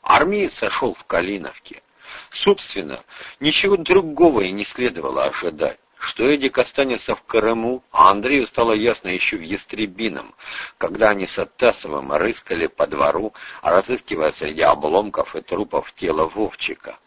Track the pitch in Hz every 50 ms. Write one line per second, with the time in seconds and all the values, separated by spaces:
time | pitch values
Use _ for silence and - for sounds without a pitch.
0 | - - - - 143 180 202 208 196 - - - - 101 - - - 117 90 -
1 | - _ - 87 87 95 101 98 80 67 - - _ - - - _ _ _ _
2 | - - - - - - - - - 202 202 - - - - 98 87 73 65 60
3 | - _ - - - - - _ 135 151 147 - - 196 202 185 160 143 180 196
4 | 180 156 147 143 170 170 143 110 98 92 95 104 104 - - - 123 120 87 87
5 | 76 67 65 67 65 69 67 - - 87 78 76 78 67 - _ _ _ _ _
6 | - - - - 113 131 147 143 135 131 - 135 120 - - - 139 135 120 110
7 | - - 110 - _ _ - 113 107 110 117 113 113 120 127 131 _ _ - -
8 | - - 101 104 104 127 143 139 120 - - - 120 117 110 107 107 117 110 -
9 | - 95 90 90 - - - 98 82 80 98 98 - _ - 101 110 101 90 95
10 | 113 110 80 67 - - - _ - - - - - - _ _ - 82 92 107
11 | 110 107 104 98 92 - - - 87 - _ - 127 120 - - - 82 73 71
12 | 69 67 71 76 85 110 113 - _ - 92 85 82 80 _ - 73 71 78 71
13 | 69 73 73 85 104 107 _ - - - - - - 73 82 92 98 - 127 -
14 | - - 104 82 78 76 76 - 78 76 78 78 78 76 73 71 73 76 80 95
15 | 107 104 - 76 - - - 80 - - 90 90 107 - - 73 - - _ -
16 | - 87 78 80 92 82 82 101 110 90 - - - - - _ - - - -
17 | _